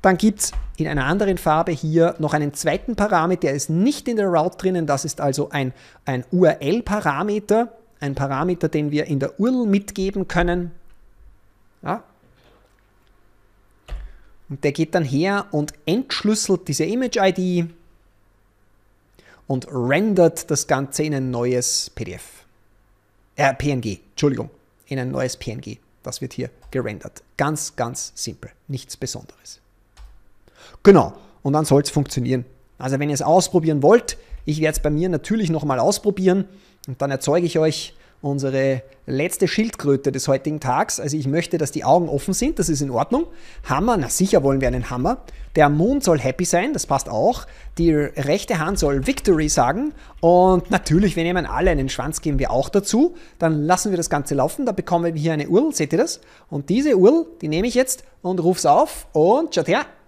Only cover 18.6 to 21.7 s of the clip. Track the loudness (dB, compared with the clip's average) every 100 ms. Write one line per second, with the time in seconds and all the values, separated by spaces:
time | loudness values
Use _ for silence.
18.6 | _ _ _ _ _ _ _ _ _ -6
19.6 | -4 -4 0 2 2 4 4 4 -4 -4
20.6 | 0 -2 -2 -4 -2 -2 -2 -2 0 0
21.6 | 0